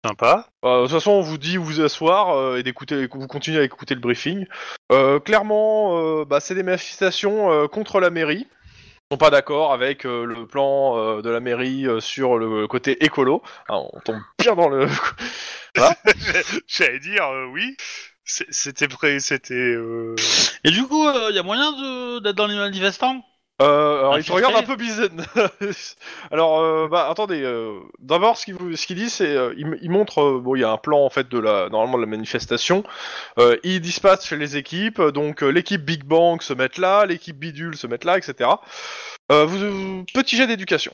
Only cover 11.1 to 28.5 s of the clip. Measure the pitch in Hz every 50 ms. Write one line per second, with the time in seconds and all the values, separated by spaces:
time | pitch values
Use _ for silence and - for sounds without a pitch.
11.1 | 110 107 107 117 117 117 123 127 120 117 127 131 131 135 135 127 117 113 107 -
12.1 | - - 135 127 123 117 113 113 110 107 107 107 - 123 - 139 135 - - 151
13.1 | - - 202 - 156 - _ - - - - - 107 95 67 - - - - -
14.1 | 110 110 98 - _ - - 240 214 175 170 151 139 135 135 143 139 - - -
15.1 | - - 240 247 - - - - - - - - _ - 120 - 349 - _ 427
16.1 | - - - - 170 180 160 - 202 - - - - - 180 139 120 135 139 170
17.1 | 202 202 170 139 131 131 131 127 127 160 208 254 269 - - - - - - -
18.1 | _ _ _ - - - - - - - - 139 139 - 151 139 131 - - 147
19.1 | 143 139 139 - 147 127 _ - 127 123 127 120 117 117 117 113 113 117 113 113
20.1 | 113 110 - - - - - - - - _ 160 165 202 262 262 285 311 311 302
21.1 | 277 254 226 214 196 196 175 185 208 240 277 302 294 269 277 269 262 247 247 247
22.1 | 240 240 202 208 202 190 214 208 208 202 202 202 190 190 185 196 185 - - 254
23.1 | 262 262 - _ _ _ _ _ _ _ 135 147 147 147 151 147 147 139 135 139
24.1 | 139 151 156 151 170 185 226 262 214 226 208 196 269 214 233 233 220 208 226 196
25.1 | 165 165 165 - - 240 214 185 - _ 202 202 202 - - - - _ - -
26.1 | - - - - - 156 165 165 156 156 160 160 160 160 160 156 165 175 156 135
27.1 | 170 - 214 202 180 151 135 127 120 117 113 110 104 95 - - - - - 131
28.1 | 156 175 190 226 233 - - -